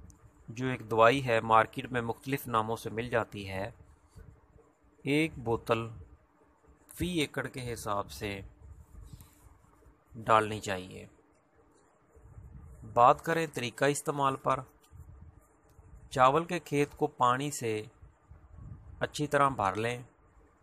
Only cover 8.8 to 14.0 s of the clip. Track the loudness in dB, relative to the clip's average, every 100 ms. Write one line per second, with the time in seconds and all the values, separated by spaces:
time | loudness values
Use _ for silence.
8.8 | -20 -20 -20 -20 -20 _ -20 _ _ _
9.8 | -20 _ _ -8 4 4 4 -2 -6 -6
10.8 | -8 -16 -18 _ _ _ _ _ _ _
11.8 | _ _ _ -20 -20 -20 -20 -20 -20 -18
12.8 | -4 6 6 6 2 -2 -2 -4 -6 0
13.8 | 0 0